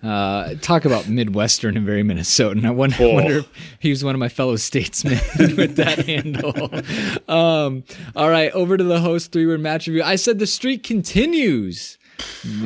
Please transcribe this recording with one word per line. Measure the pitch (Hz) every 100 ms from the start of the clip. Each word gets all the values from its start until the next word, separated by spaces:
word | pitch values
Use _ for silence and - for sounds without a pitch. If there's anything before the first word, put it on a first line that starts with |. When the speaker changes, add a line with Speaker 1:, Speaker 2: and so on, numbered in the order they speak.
Speaker 1:
Uh, | 110 104 98 101 82 151
talk | - 165 139
about | 113 90
Midwestern | 120 107 101 107 - 110 104
and | 101
very | 104
Minnesotan. | 104 85 87 - 110 104 117
I |
wonder, | 123 135 123
Speaker 2:
Oh. | 120
Speaker 1:
wonder | 113 - 147
if | - - - -
he | 151
was | 135
one | 139 131
of |
my | 123
fellow | - 127 113
statesmen | - 135 - - 143 120 -
<laughs> | 151 160 -
with | - 139
that | 160 151 139
handle. | 147 151 131 143 143 143 156 139 220 208 - -
Um, | 165 165 160 143 131 - - 156 127
all | 156
right, | 165 156
over | 190 180 190
to |
the | 180 170
host | 170 170 -
three-word | 165 165 160
match | 156 160 165
review. | 160
I | 160 190
said | 240 208
the | 208
streak | - 254 262
continues. | - 220 - 185 302 330 233 123 95 82 - - _ - - - 117 107